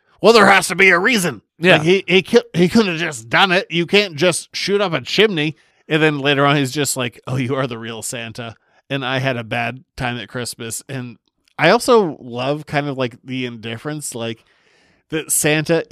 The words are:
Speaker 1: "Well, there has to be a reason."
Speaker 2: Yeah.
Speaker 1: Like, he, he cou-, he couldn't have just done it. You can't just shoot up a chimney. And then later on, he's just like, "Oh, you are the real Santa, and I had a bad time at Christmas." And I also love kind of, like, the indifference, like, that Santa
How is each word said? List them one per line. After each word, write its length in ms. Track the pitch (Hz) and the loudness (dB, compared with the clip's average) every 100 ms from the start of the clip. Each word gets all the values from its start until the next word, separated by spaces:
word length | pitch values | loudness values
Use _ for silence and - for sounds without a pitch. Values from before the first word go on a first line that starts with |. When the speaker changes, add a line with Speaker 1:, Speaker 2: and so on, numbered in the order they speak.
| _ - | _ 2
Speaker 1:
"Well, 100 | 202 | 6
there 140 | 233 196 | 8 8
has 200 | 196 175 | 4 2
to 60 | 180 | 2
be 140 | 190 | 4
a 80 | 175 | 4
reason." 460 | - 226 175 107 _ - | 2 0 0 -6 _ 0
Speaker 2:
Yeah. 140 | 175 | 4
Speaker 1:
Like, 100 | 160 | 4
he, 200 | 160 196 - | 4 2 2
he 160 | 185 | 0
cou-, 180 | - 233 - 165 | 4 2 2 0
he 120 | 180 | 4
couldn't 200 | 233 202 | 4 2
have 120 | 160 | -2
just 300 | 170 123 113 | -6 -8 -2
done 220 | 160 190 | 2 2
it. 160 | 180 165 | 2 -2
You 160 | 165 170 | -4 0
can't 300 | 202 202 143 | 2 0 0
just 340 | 175 - - - | 0 0 -6 -8
shoot 260 | - 202 | -2 0
up 100 | 196 | 0
a 80 | 151 | -4
chimney. 540 | 117 - 214 165 156 - _ _ - | -6 -6 -4 -4 -4 -6 _ _ -4
And 140 | 151 | 0
then 160 | 156 147 | 0 0
later 260 | 139 139 143 | -2 0 2
on, 80 | 147 | 2
he's 160 | 131 | 0
just 260 | 143 139 131 | -2 -4 -4
like, 240 | 123 - - | -6 -8 -8
"Oh, 80 | 131 | -4
you 180 | 120 | -4
are 140 | 135 131 | -4 -4
the 100 | 117 | -6
real 240 | 113 113 | -10 -10
Santa, 540 | - 123 113 110 117 - _ _ - | -10 -10 -12 -12 -14 -16 _ _ -8
and 160 | 139 131 | -6 -4
I 140 | 131 | -2
had 180 | 135 120 | -2 -4
a 60 | |
bad 400 | 110 120 117 127 _ - | -4 -4 -4 -8 _ -8
time 220 | 127 120 | -8 -6
at 120 | 98 | -10
Christmas." 520 | 127 117 - 113 - - | -10 -10 -10 -10 -12 -10
And 280 | 135 123 - _ _ _ - | -10 -12 -16 _ _ _ 2
I 100 | 156 | 4
also 480 | 226 262 233 180 - | 4 4 4 2 -4
love 460 | 127 120 135 151 151 | -10 -6 -4 -4 -4
kind 220 | 147 143 | -4 -2
of, 100 | 131 | -2
like, 200 | 127 120 | -4 -6
the 220 | 135 131 123 | -10 -6 -6
indifference, 720 | 120 113 123 151 151 - 120 | -8 -10 -10 -8 -8 -8 -6
like, 280 | 117 113 _ _ _ _ _ _ - | -6 -8 _ _ _ _ _ _ -8
that 220 | 156 135 | -8 -4
Santa 520 | - 156 156 151 165 - | 0 2 2 2 0 0